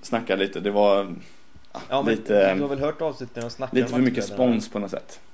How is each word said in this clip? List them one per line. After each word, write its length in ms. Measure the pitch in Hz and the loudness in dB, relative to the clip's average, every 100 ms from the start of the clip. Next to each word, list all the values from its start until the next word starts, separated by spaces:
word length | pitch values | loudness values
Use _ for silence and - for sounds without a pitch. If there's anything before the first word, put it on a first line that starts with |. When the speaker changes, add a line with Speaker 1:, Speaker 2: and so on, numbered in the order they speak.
Speaker 1:
snackade 400 | - 117 117 95 | -2 -4 0 0
lite. 160 | 98 98 | 0 -2
Det 100 | 101 | -2
var, 440 | 101 101 98 98 85 - - - - - | 4 6 4 2 -8 -14 -18 -18 -18 -16
ja, 80 | - - | -14 -4
Speaker 2:
Ja, 120 | 135 | -2
men 120 | 139 | 0
Speaker 1:
lite, 400 | 110 - 104 98 | 0 2 6 6
Speaker 2:
du 60 | 95 | 4
har 80 | 143 | -2
väl 100 | 139 | -2
hört 240 | 147 156 | -2 -2
avsnitten 420 | 160 135 123 120 | -6 -6 -12 -10
och 80 | 117 | -10
snackat 220 | - 131 | -8 -2
Speaker 1:
lite 120 | 127 123 | 0 2
Speaker 2:
om 60 | |
Speaker 1:
för 60 | 123 | 2
mycket 160 | 127 113 | 2 2
Speaker 2:
Max-bröderna? 320 | 101 - 127 113 | -4 2 2 2
Speaker 1:
spons 80 | 107 | 0
på 100 | 107 | -6
något 120 | 101 | -6
sätt. 300 | 80 - - - | -8 -10 -18 -20